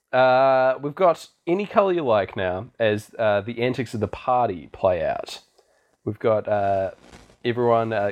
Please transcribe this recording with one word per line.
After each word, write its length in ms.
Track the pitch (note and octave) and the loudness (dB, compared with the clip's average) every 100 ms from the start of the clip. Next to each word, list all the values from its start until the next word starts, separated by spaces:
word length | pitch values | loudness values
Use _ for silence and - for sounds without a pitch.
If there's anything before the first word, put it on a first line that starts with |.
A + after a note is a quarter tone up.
| - | -4
Uh, 640 | B2+ C3 B2+ C3+ C3 C3 C3 | 2 4 4 4 4 2 0
we've 140 | C#3+ D3 | -6 0
got 320 | F3+ D#3+ - _ - | 2 2 -6 _ -4
Any 180 | F3+ G3+ | -4 0
Colour 280 | A3+ G3 | 0 2
You 100 | F3 | 0
Like 320 | C3+ G#2+ F#2+ - | 2 2 0 -4
now 320 | F#2 F2+ A#2 - | -4 -4 -8 -2
as, 320 | A2+ G#2+ - - | 0 0 -4 -2
uh, 240 | G#2+ G2+ | 0 0
the 200 | G2+ A#2 | -2 -4
antics 320 | B2 B2+ A#2+ | -2 -2 -6
of 60 | A2+ | -4
the 60 | G#2 | -6
party 600 | - - B2 A#2 F2+ C2+ | -6 -2 0 0 -4 -12
play 320 | - F#2+ F2+ D2+ | -2 0 0 -2
out. 340 | - - - _ _ _ _ _ _ | -4 -8 -14 _ _ _ _ _ _
We've 160 | - G#2+ | -8 -2
got, 280 | A#2+ G#2+ G2+ | 0 0 0
uh, 440 | G#2 G2 G2 F#2+ - - - - _ A#2+ | 0 0 0 -2 -8 -20 -20 -20 _ -4
everyone, 480 | A#2 A#2+ A#2 A2+ | 0 2 2 2
uh, 180 | A2 G2+ | 0 -2